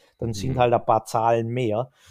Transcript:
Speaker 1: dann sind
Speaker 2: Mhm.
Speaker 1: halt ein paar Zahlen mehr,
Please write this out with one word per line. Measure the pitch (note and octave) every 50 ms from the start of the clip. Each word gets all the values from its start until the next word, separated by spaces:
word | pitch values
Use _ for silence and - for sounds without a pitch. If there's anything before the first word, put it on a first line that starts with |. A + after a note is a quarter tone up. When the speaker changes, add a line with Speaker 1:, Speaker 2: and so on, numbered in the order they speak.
| _ _ _ -
Speaker 1:
dann | A#2+ A2+
sind | A2 G2+ G2 C3 C3
Speaker 2:
Mhm. | B2+
Speaker 1:
halt | B2 A#2+
ein | A#2 A2 -
paar | - A2+ A2 -
Zahlen | - - A#2 A2 A#2 A#2 A#2 A2+ A#2
mehr, | A#2+ B2+ B2+ G#2+ G#2 A2+ C3 C3+ _ _ _ -